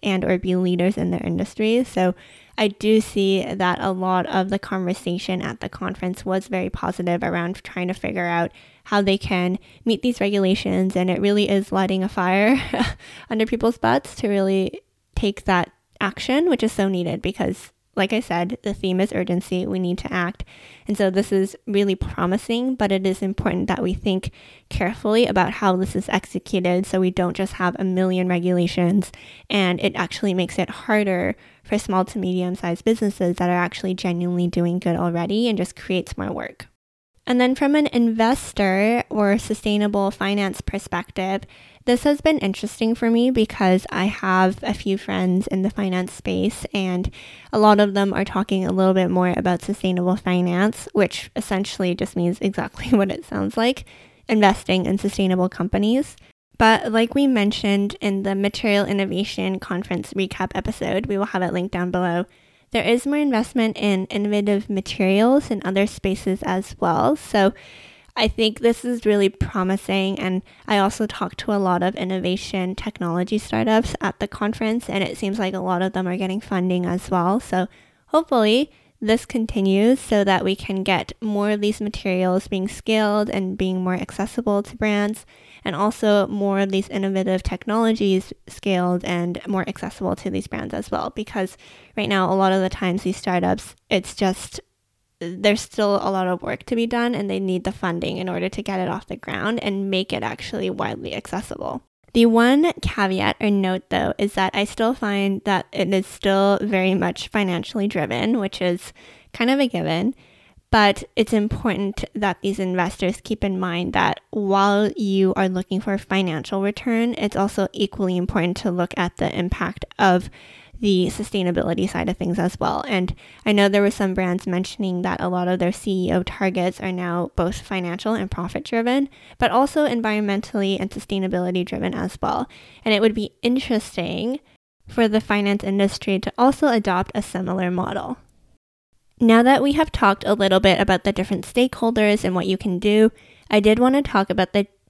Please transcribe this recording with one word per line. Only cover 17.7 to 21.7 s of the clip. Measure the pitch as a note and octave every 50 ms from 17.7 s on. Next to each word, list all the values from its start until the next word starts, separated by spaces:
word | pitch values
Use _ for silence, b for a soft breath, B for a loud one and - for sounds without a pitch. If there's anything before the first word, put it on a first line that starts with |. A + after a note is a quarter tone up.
| _ _ _ _ -
like | - F#3+ G3
I | A3+ G#3+
said, | B3 - F3+ F3 F3+ F#3 A#3+ -
the | - G#3
theme | G3+ - - F#3+ F#3 F3+
is | F#3+ G#3+
urgency. | - F3+ F3+ F#3 F3 F#3 - - F#3 F3+ F#3
We | G3+ G3 F#3
need | F#3 F3 F3 -
to | - -
act. | F#3+ F#3 F3 F3 - - - B B B B B B B B B
And | G#3
so | G3+ G#3 F#3+
this | F#3 G3 G3+ -
is | G3+ F#3+ F#3+ G3 - - -
really | -